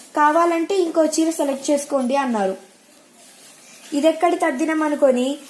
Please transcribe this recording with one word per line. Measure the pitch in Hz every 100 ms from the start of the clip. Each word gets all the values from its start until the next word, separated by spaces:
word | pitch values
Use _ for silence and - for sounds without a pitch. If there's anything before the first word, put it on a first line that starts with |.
| - 311
కావాలంటే | 294 320 339 330 330 392
ఇంకో | 330 320 311
చీర | 311 320
సెలెక్ట్ | 320 285 269 -
చేసుకోండి," | 285 - 277 240 277
అన్నారు. | 262 220 190 190 - _ _ _ _ _ - - - - - - -
ఇదెక్కడి | 285 311 320 349 339
తద్దినం | 330 262 311 311
అనుకొని | 302 294 277 247 254 294